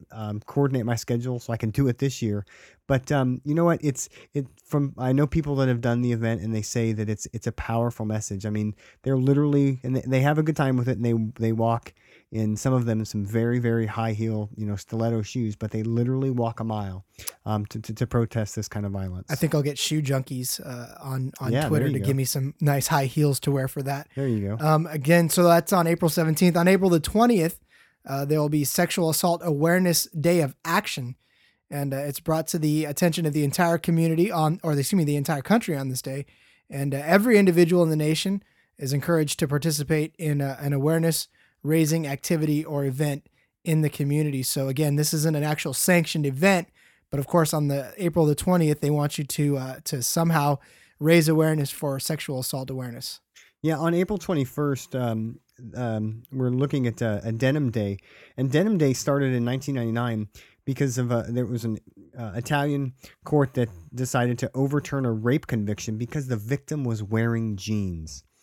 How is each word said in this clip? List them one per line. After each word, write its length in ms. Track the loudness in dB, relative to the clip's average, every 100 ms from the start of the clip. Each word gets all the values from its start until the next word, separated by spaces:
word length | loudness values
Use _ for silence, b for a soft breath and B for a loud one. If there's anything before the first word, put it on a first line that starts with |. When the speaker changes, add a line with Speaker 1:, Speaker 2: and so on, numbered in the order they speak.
| -14
Speaker 1:
um, 300 | -10 -8 -8
coordinate 440 | -4 0 0 0
my 120 | -2 -2
schedule 420 | -2 -4 -4 -6
so 120 | -6
I 20 | -4
can 140 | -2
do 180 | 0 0
it 80 | 0
this 240 | -2 -2
year. 240 | -4 -4 -6 b b b -2
But, 240 | -2 0
um, 300 | 0 0 -2 -2
you 80 |
know 100 | 2
what? 180 | 2 2
It's, 280 | -2 -4 -8 B B
it, 120 | -8 -8 _
from, 300 | _ -2 -2 -2
I 140 | 0
know 140 | 2 2
people 300 | 0 0 2
that 120 | 2
have 120 | 2
done 220 | 0 0
the 100 | 0
event 300 | 0 0 -2
and 120 | -2
they 60 | -4
say 320 | -4 -2 0
that 160 | 0 -4
it's, 180 | -6 -8
it's 140 | -8 -8
a 60 |
powerful 520 | -6 -4 -2 -2 -2
message. 400 | -4 -4 -4 -6
I 60 | -4
mean, 240 | -2 -4 -6 b b
they're 120 | -2 2
literally, 640 | 4 4 4 4 2 0
and 140 | -2 -4
they, 60 | 0
they 140 | 2
have 160 | 4 2
a 60 |
good 140 | 0 0
time 200 | 2 2
with 140 | 0
it, 80 | 0
and 80 | 0
they, 80 | 0 -2 -2
they 120 | 0
walk 420 | 2 2 0 -4 b b b b
in, 240 | -4 -2 -2
some 160 | 0
of 120 | 0
them 140 | 2 -2
in 60 |
some 200 | -2 -4
very, 360 | -2 0 0 0
very 260 | 0 0 0
high 260 | -2 -4
heel, 380 | -2 -2 -2 -6 -6
you 100 | -6
know, 100 | -6
stiletto 460 | -6 -2 0 0
shoes, 320 | -2 -4 -4
but 160 | -4 -6
they 120 | -4
literally 480 | -2 0 0 0 -2
walk 300 | 0 -2 -4
a 40 |
mile, 420 | -6 -6 -6 -10 -14 B B B -4
um, 180 | -2 -2
to, 120 | -8
to, 160 | -8
to 120 | -4 -2
protest 500 | 0 0 -2 -4 -6
this 120 | -8
kind 160 | -6
of 80 | -4
violence. 340 | -4 -6 -8 -6
Speaker 2:
I 60 | -4
think 180 | 0
I'll 80 | 0
get 160 | 0 -4
shoe 240 | -2 -2
junkies, 580 | 0 -2 -2 -6 -6 -6
uh, 380 | -8 -12 -14 -14
on, 320 | -8 -6 -6 -4
on 120 | -2
Speaker 1:
Yeah, 80 | 0
there 80 | 2
Speaker 2:
Twitter 180 | 2 2
Speaker 1:
you 60 |
Speaker 2:
to 40 | 0
Speaker 1:
go. 60 | 0
Speaker 2:
give 100 | 0
me 80 |
some 300 | 0 -2 -4 0
nice 280 | 2 2 2
high 160 | 0
heels 340 | 0 2 2 2
to 120 | 0
wear 160 | 0 -2
for 140 | -4
that. 260 | -6 -6 -8 -4
Speaker 1:
There 120 | -2
you 280 | 0 -2 0
go. 100 | 2
Speaker 2:
Um, 200 | 2 2
again, 420 | -2 4 4 6
so 160 | 4
that's 280 | 6 6 4
on 140 | 2 2
April 220 | 2 2
seventeenth. 480 | 2 2 4 4 6
On 100 | 4
April 240 | 6 6
the 100 | 4
twentieth, 600 | 2 2 4 4 2 -2 b b b b -8
uh, 180 | -6
there 160 | 0 0
will 80 | 2
be 160 | 0
Sexual 440 | 0 0 0 0 0
Assault 320 | 2 0 0
Awareness 600 | -2 0 2 4 4 2 -2
Day 340 | -2 2 2
of 160 | 2 -4
Action, 520 | -2 -2 -2 -6 -10 -12 _ _ _ _ -10
and, 220 | -6 -4
uh, 40 | -4
it's 220 | -6 -6
brought 260 | -2 -2 0
to 100 | 0
the 280 | 2 0 0
attention 400 | 0 2 2 0
of 80 |
the 100 | 0
entire 340 | 0 2 2 2
community 540 | 2 2 4 4 2
on, 260 | 2 2 0
or 100 | 0
excuse 240 | 0 2 2
me, 80 |
the 120 | 2 0
entire 260 | 0 -2
country 340 | 2 2 2 -4
on 140 | -4
this 120 | -6
day. 220 | -6 -8 -10 b b b -10
And, 240 | -6 -4
uh, 80 | -2
every 340 | 2 2 6 6
individual 440 | 8 6 6 6
in 80 | 4
the 60 | 2
nation 460 | 2 0 -2 -4 -8 _ _ -8
is 160 | -4
encouraged 440 | -2 0 2 0 -2
to 100 | -2
participate 640 | 0 0 -2 0 -2 -2 -4
in, 220 | -2 -2
uh, 160 | -2 -4
an 120 | -2
awareness 560 | 0 2 2 2 0 -4 _ _ _
raising 460 | 0 2 2 0 -2
activity 560 | -6 -2 0 2 0
or 200 | -2 -2
event 440 | -2 -2 -2 -4 -10 _ _ _
in 180 | 0 2
the 60 | 2
community. 540 | 0 0 0 0 -2
So 240 | -2 -2 -2
again, 300 | 0 2 2
this 180 | 0
isn't 220 | 0 0 0
an 80 |
actual 280 | 0 -2 -4
sanctioned 540 | -2 4 4 2 0 -2
event, 400 | 2 4 4 0 b b b _
but 120 | -6
of 80 | 0
course 260 | 2 2
on 140 | 2 0
the 260 | -2 -6 -4
April 300 | 0 4 4
the 80 |
twentieth, 460 | 2 2 4 4 2
they 100 | 0
want 260 | 0 0 -4
you 60 |
to, 340 | -6 -2 0 0
uh, 200 | -4 -10
to 180 | -8 -4
somehow 560 | -2 0 2 4 2 0 b b b -2
raise 300 | 4 6 6
awareness 420 | 4 4 2 -2
for 280 | -4 -6 -4
sexual 400 | -4 -6 -4 -6
assault 280 | -4 -6 -6
awareness. 520 | -8 -8 -10 -12 -14 _ b b _
Speaker 1:
Yeah, 160 | -2 0
on 160 | 2
April 240 | 2 0 -2
twenty-first, 800 | -2 -2 -2 -2 -2 -2 -4 -4
um, 420 | -2 -2 -4 -10 _ -20 -14 -6
um, 480 | -4 -2 -4 -6 -10
we're 180 | -4 0
looking 380 | 0 0 0 -2
at, 120 | -2
uh, 200 | -2 -2
a 80 | -4
Denim 400 | 0 0 2 0
Day. 280 | 0 -2 -4 b b b -4
And 140 | 0
Denim 260 | 2 2 2
Day 160 | 2
started 400 | 2 0 0 2
in 120 | 0
nineteen 320 | 0 -2 -4 -4
ninety-nine 520 | -2 -2 -2 -4 -6 b b b
because 340 | -6 -2 -2 0
of 140 | 0
a, 140 | -2 -2
there 180 | -4 -2
was 180 | -4
an, 140 | -4 -6 -10 -20 -20 -14
uh, 140 | -10
Italian 600 | -8 -2 -2 0 -2 -4 -10 B B
court 300 | -2 0 2
that 140 | 0 -2 -4 -14
decided 420 | -8 -2 0 0 0
to 120 | -4
overturn 500 | -2 0 -2 -2 -2
a 80 | -2
rape 340 | 0 0 0 0
conviction 500 | -2 -2 -4 -6 -6
because 300 | -6 -6 -4
the 100 | -4
victim 460 | -4 -6 -4 -6
was 220 | -4 -4
wearing 520 | -2 0 0 0 -2 -4
jeans. 680 | -4 -2 -2 -6 -10 -14 -20 b